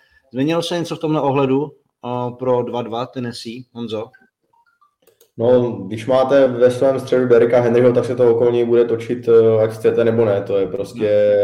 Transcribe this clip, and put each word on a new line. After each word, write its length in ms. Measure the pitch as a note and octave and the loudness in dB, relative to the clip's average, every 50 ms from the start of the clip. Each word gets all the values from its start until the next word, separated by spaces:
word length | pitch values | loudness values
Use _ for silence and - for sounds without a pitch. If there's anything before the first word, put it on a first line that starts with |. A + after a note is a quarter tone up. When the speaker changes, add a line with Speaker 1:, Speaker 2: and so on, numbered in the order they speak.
| _ _ _ _ _ _ | _ _ _ _ _ _
Speaker 1:
Změnilo 320 | - B2+ C#3 D#3 E3 E3+ E3 | -6 -4 -2 -2 -2 -2 -4
se 160 | - F3+ F3 | -4 -6 -6
něco 160 | D#3+ - E3 | -6 -6 -8
v 40 | - | -8
tomhle 220 | - D3+ D#3 D3+ | -4 -4 -2 -2
ohledu, 500 | C3 C#3 C3 C#3+ C#3 C3 C3 C#3 D3+ D3 - _ _ _ _ _ - | -2 0 0 0 0 0 0 -2 -2 -4 -10 _ _ _ _ _ -12
eh, 260 | A#2+ B2 B2 B2 B2 A#2+ - | -8 -8 -6 -6 -8 -8 -6
pro 240 | B2+ B2+ B2 B2 A#2+ | -4 -2 -2 -2 -2
dva 180 | A#2+ A2 A#2+ | -4 -6 -8
dva 240 | A#2+ A2 A2+ A#2 B2+ | -8 -6 -8 -8 -8
Tennessee, 580 | B2+ - C3 B2 A#2+ A#2 - - A#2+ A2+ B2+ B2+ - | -8 -10 -10 -10 -10 -10 -12 -14 -14 -14 -16 -18 -18
Honzo? 380 | _ A#2 A#2+ A2 A2 G#2+ A2+ B2 _ _ _ _ _ _ _ _ _ _ _ _ _ _ _ _ _ _ _ _ _ _ _ _ _ - | _ -14 -12 -10 -10 -10 -10 -12 _ _ _ _ _ _ _ _ _ _ _ _ _ _ _ _ _ _ _ _ _ _ _ _ _ -4
Speaker 2:
No, 340 | A2+ A#2+ B2+ B2 A#2+ A#2+ | 0 2 4 2 2 0
když 340 | G#2+ F#2+ F#2+ F#2+ G#2+ A2+ - | -4 -8 -10 -10 -10 -10 -4
máte 420 | C3+ B2+ C3 C3 C3 C#3+ C#3 C3+ B2+ | 0 0 2 2 2 4 4 4 2
ve 240 | B2 A#2 B2 B2+ | 2 2 2 2
svém 280 | B2 - C#3+ C3+ C3 B2+ | 2 2 0 0 0 -2
středu 280 | B2 - B2+ B2+ B2+ B2 | -2 -2 0 0 2 4
Derricka 340 | A#2+ A#2 A#2+ A#2+ B2+ B2 | 4 4 4 4 2 2
Henryho, 320 | A#2+ A#2 A#2 A#2+ B2+ B2 A#2 | 2 2 2 4 4 4 2
tak 120 | B2 A2+ | 2 0
se 100 | - B2 | -2 -2
to 200 | B2 B2 A#2+ A2+ | 2 2 2 4
okolo 160 | A#2 B2 A#2+ | 2 2 0
něj 140 | A#2+ A#2+ A#2+ | 2 0 0
bude 200 | A#2 A#2 A#2+ A#2 | 2 2 2 2
točit, 420 | A#2 A#2 A2 - - B2 B2 B2 A#2 | 2 0 -4 -4 -6 -8 -6 0 4
eh, 360 | A#2 A2+ A2+ A2+ A2 A2 A2 | 4 6 6 6 4 2 0
ať 80 | A2+ | 0
chcete, 320 | A2+ - - A2+ G2+ A#2 A#2 | -2 -2 -2 0 0 2 0
nebo 220 | A2+ A2 A#2 A#2 | 0 2 2 0
ne. 160 | G#2 G2+ G2 | 0 0 -2
To 160 | G2 - G2+ G2 | -2 -2 -2 -2
je 100 | F#2+ F2+ | -2 -2
prostě 680 | - G2 G2 - - A#2+ A2 G#2 G#2 G#2 G#2 G#2 G#2 G2+ | -4 -8 -8 -10 -8 -4 -2 0 2 2 2 2 2 2